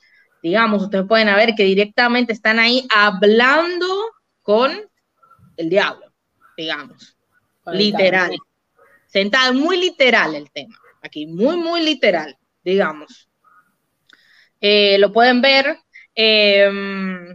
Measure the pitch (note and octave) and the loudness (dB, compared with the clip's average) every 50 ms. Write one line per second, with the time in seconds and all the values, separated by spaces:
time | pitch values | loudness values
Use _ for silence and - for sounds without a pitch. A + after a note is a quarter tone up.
0 | _ _ _ _ _ _ _ _ - E3 F3+ A3 A3+ A3 G#3 G3+ F#3 - - G3 | _ _ _ _ _ _ _ _ -6 -2 0 0 0 0 0 -2 -4 -4 -4 -4
1 | F#3+ F#3+ A3+ A3 A3 G#3+ G3+ G3+ A3+ A#3 A3 A3 G3+ F#3+ F#3+ F#3+ G#3 G#3 - - | 0 2 2 2 2 2 2 2 2 2 2 0 0 2 2 2 0 -2 0 -2
2 | B3 A#3+ A#3+ B3 B3 A3+ A3 G#3+ - A3 A3 A3+ A3+ A3+ A#3+ B3+ B3 B3+ - G#3+ | 0 0 0 0 -2 -2 -4 -4 -2 -2 0 2 2 2 0 0 -2 0 0 2
3 | G#3 G#3 G3 F#3 G3+ G#3 A3 A3+ A#3+ B3+ C#4+ D#4 E4+ F4 F4+ F4 F4 F#4 F#4+ G4 | 2 2 0 2 2 4 4 4 4 4 2 2 0 -2 -4 -4 -4 -4 -4 -6
4 | G#4+ A4+ - _ _ _ _ _ _ - G#3 A3 B3 C#4 E4 G4+ G#4+ G4 _ _ | -6 -8 -12 _ _ _ _ _ _ -2 0 0 0 -2 -4 -6 -14 -20 _ _
5 | _ _ _ _ _ _ _ _ _ _ _ - E3 E3 F3 G3+ F#3 D3+ - - | _ _ _ _ _ _ _ _ _ _ _ -10 -6 -2 0 0 0 0 -4 -10
6 | - _ _ _ _ _ _ _ _ _ _ - E3 D#3+ D#3 D3 C#3+ - - _ | -20 _ _ _ _ _ _ _ _ _ _ -12 -10 -8 -8 -10 -10 -16 -20 _
7 | - _ _ _ _ _ _ _ _ _ _ _ _ - F3 F#3+ G#3 G#3 G3 - | -20 _ _ _ _ _ _ _ _ _ _ _ _ -10 -4 -2 -2 -2 0 0
8 | F#3+ F#3 F3 F#3 F3+ F3 E3 E3 - _ _ _ _ _ _ _ _ _ _ _ | 0 0 2 0 -2 -2 -6 -10 -14 _ _ _ _ _ _ _ _ _ _ _
9 | _ _ _ G3 G3 G#3 A3 C4 B3+ B3+ B3 C4 C#4+ E4+ F#4+ F4+ F4+ F#4 - _ | _ _ _ -4 -2 0 0 0 0 0 0 0 0 0 -2 -2 -2 -4 -2 _
10 | C#4 B3+ A#3 G#3+ F3+ D#3 D#3 D3 D3 C#3+ _ D3 C3+ - - _ _ _ _ _ | 0 2 2 2 0 -2 -4 -10 -12 -14 _ -18 -18 -18 -20 _ _ _ _ _
11 | _ D3 - D#3 D3+ D#3+ E3 E3+ G#3 C#4 E4+ F4+ E4+ D#4+ E4+ E4+ E4 D#4 D#4 B3+ | _ -18 -14 -14 -14 -12 -6 -2 -2 -2 0 -2 -4 -4 -4 -4 -2 -4 -4 0
12 | - - - E3 D#3 D3+ B2+ _ _ _ _ _ _ F3+ F#3 G3 F#3+ D#3+ D#3 D3+ | 0 0 0 0 -4 -8 -16 _ _ _ _ _ _ -4 -2 0 -2 -2 -4 -10
13 | D3+ _ - _ _ _ _ _ _ _ _ _ _ _ _ _ _ _ _ _ | -18 _ -20 _ _ _ _ _ _ _ _ _ _ _ _ _ _ _ _ _
14 | _ _ _ _ _ _ _ _ _ _ _ _ - G3+ G#3 G#3 G3+ G3+ G3 G3 | _ _ _ _ _ _ _ _ _ _ _ _ 0 2 2 4 4 4 4 4
15 | G3 G3+ G3 A3+ A#3 B3+ B3+ B3 A#3+ C4+ C4+ C4+ C4+ C#4+ D#4+ - _ _ _ - | 4 4 4 4 4 4 4 4 2 4 2 2 2 0 -4 -6 _ _ _ -20
16 | - _ _ - A3 A3 A3 G#3+ G#3 G#3 G3+ G3+ G3+ G3+ G3 G3+ G3 G3 G3 G3 | -20 _ _ 0 0 2 2 4 2 4 4 4 4 2 2 -4 -8 -8 -8 -8
17 | F#3+ F#3+ F#3 F3+ F3 F3 | -8 -8 -8 -10 -14 -18